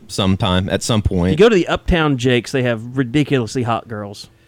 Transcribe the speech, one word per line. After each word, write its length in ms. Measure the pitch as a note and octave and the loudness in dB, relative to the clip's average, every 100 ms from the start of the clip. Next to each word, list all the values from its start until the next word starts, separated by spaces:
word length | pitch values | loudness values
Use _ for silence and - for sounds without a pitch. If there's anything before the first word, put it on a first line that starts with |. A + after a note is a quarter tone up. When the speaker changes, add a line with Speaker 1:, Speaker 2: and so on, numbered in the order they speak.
| - | -10
Speaker 1:
sometime, 640 | - F#2+ F#2+ G#2+ F#2 G2 | -2 0 2 2 0 0
at 120 | F#2+ | -2
some 180 | - A2+ | 0 0
point. 300 | - F#2 F2 | 0 0 2
Speaker 2:
You 60 | D3 | 4
go 120 | A3+ | 4
to 60 | G3+ | 4
the 120 | - | 0
Uptown 500 | F3 - F3 D3+ C3+ | -2 0 2 2 0
Jake's, 340 | B2+ B2 G#2+ | 2 0 0
they 100 | C3+ | -2
have 320 | B2+ A2+ A#2+ C3 | -2 -2 -4 -4
ridiculously 680 | B2 C#3 C#3+ C#3 D3 C3+ | 0 0 0 0 -2 -4
hot 240 | A#2+ A2 - | -2 -4 -6
girls. 400 | G#2+ G2+ G2+ - _ | -10 -10 -14 -20 _